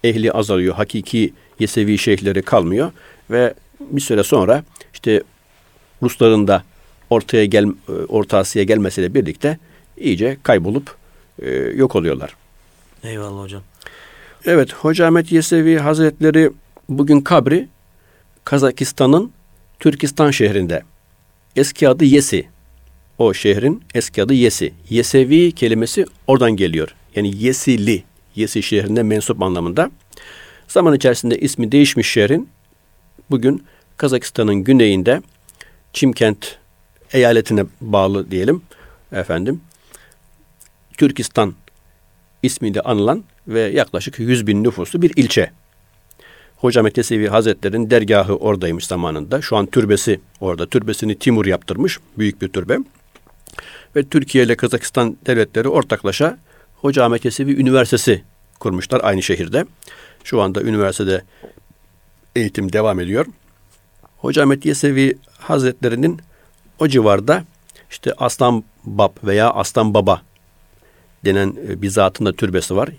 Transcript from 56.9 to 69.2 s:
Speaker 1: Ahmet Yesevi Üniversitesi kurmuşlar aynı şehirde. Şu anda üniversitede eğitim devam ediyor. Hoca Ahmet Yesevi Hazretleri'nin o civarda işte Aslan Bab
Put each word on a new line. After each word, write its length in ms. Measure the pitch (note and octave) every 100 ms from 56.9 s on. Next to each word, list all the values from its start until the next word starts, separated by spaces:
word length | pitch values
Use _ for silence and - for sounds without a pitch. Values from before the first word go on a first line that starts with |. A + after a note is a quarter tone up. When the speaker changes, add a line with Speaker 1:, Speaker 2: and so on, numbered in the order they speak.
| C#3
Speaker 1:
Ahmet 200 | A#2+ A#2
Yesevi 320 | B2 - C#3 C#3
Üniversitesi 640 | C3 C3 A#2+ A#2+ - G2 _ _ _ _
kurmuşlar 400 | A2 F#2 - B2+
aynı 180 | G#2 G2
şehirde. 420 | F#2+ F2+ E2+ A#2+ - _ - - - _
Şu 160 | - A#2+
anda 200 | F#2+ G2
üniversitede 600 | A#2 G#2+ G2 - G2 F#2 - _ - _ _ _ _ _ _ _ _ -
eğitim 360 | G#2+ - G2
devam 280 | G#2 A2 F#2
ediyor. 260 | F2 A2 E3 - _ _ _ _ _ _ _ _
Hoca 260 | B2+ C#3+
Ahmet 240 | C#3+ C#3 D3+
Yesevi 520 | C#3+ C#3+ C3+ C3+ - _ _
Hazretleri'nin 800 | - D#3 B2+ A#2+ B2 A#2 D#3 E3 _ _ _ _ _ _
o 100 | D#3+
civarda 560 | C3+ G#2+ G2+ A2 F3+ E3 _ _ - _
işte 220 | - B2+ -
Aslan 460 | B2 - B2+ A2+ - _
Bab 280 | A2 G#2 G2+ -